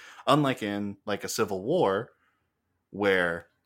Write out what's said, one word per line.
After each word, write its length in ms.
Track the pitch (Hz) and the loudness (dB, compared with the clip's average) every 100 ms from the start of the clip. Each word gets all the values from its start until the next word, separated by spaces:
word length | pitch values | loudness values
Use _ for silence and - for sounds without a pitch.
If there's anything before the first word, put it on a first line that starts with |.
| - - - | -20 -18 -10
unlike 380 | 143 143 123 | -4 -2 -2
in, 320 | 104 101 101 101 - | -4 -4 -6 -8 -6
like, 160 | 101 | -6
a 60 | 95 | -4
Civil 340 | - 104 95 | -2 -2 -2
War, 480 | 101 175 113 98 131 _ _ _ _ _ _ _ _ | -2 2 2 2 -2 _ _ _ _ _ _ _ _
where 560 | 92 101 95 87 85 - _ | 0 4 6 4 0 -6 _